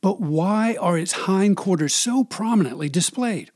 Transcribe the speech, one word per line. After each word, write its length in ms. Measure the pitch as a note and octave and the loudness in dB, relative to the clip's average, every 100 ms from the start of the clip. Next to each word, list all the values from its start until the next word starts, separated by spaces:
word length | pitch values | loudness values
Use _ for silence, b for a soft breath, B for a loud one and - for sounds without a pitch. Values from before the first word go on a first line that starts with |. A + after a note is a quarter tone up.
But 180 | F#3 G3+ | 0 0
why 580 | E3+ D#3 F3+ G#3+ A3+ A3+ | -2 0 2 2 0 0
are 160 | F3 E3+ | 0 0
its 300 | E3+ - - | -2 -4 0
hindquarters 680 | F#3+ G3+ F#3+ - F3+ D3+ | 2 4 2 0 0 0
so 320 | - A#3+ B3+ | 0 0 0
prominently 640 | B3+ - A3 A3+ D3 A#2 D3+ | 0 -2 0 2 2 -2 -2
displayed? 640 | C#3 E3+ - B3 F#3 A#2 | 0 -2 -2 -2 -4 -8